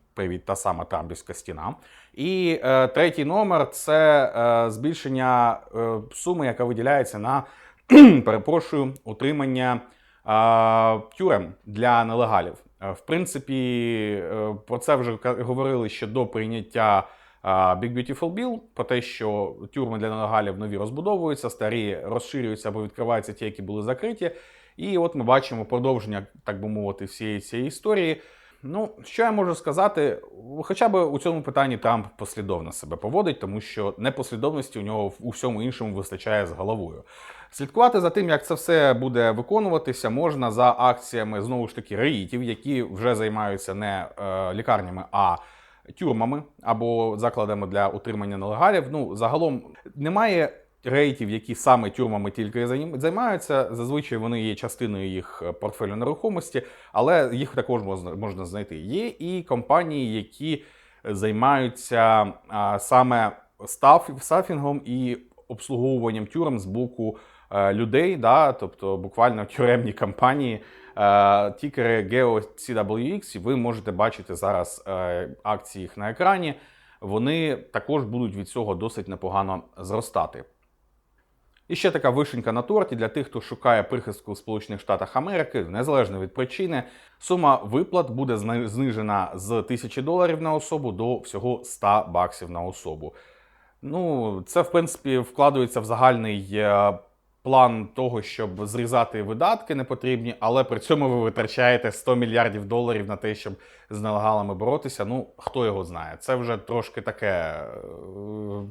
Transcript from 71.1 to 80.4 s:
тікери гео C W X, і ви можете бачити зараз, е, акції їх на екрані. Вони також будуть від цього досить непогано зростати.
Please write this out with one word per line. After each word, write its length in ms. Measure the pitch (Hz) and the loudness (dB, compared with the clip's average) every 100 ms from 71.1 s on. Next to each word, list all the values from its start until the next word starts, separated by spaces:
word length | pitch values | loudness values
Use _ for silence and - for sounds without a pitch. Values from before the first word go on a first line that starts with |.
| 101 101 101 104 | 8 8 6 2
тікери 500 | - 147 135 117 113 | -4 -6 0 2 2
гео 340 | 98 123 123 110 | 2 2 4 2
C 380 | 107 - - | -2 -12 -6
W 420 | 110 104 110 127 202 | -4 -2 -2 -4 -6
X, 200 | - 101 | -8 -8
і 40 | |
ви 160 | 101 131 | -4 -2
можете 360 | 117 113 101 | -2 -4 -6
бачити 440 | 92 110 - - 90 | 0 0 0 -10 -4
зараз, 480 | 98 92 90 - - | -2 0 -2 -8 -8
е, 420 | 92 90 87 90 143 | -6 -4 -4 -6 -8
акції 380 | 107 104 - 98 | -6 -6 -6 -14
їх 160 | 90 - | -14 -8
на 120 | 104 | -8
екрані. 460 | 110 180 190 160 131 - _ _ _ | 0 2 2 -2 -8 -16 _ _ _
Вони 540 | 98 107 127 165 156 127 | -4 -2 0 0 -2 -4
також 480 | - 110 - 147 | -6 -8 -2 -2
будуть 320 | 113 120 117 98 | -2 -4 -4 -6
від 140 | 95 | -8
цього 260 | 123 104 92 | -6 -4 -4
досить 320 | 110 - 95 | -6 -8 -10
непогано 560 | 92 92 98 95 92 - - | -8 -4 -2 -2 -6 -10 -16
зростати. 640 | 92 107 117 92 78 60 | -6 -6 -2 -4 -4 -6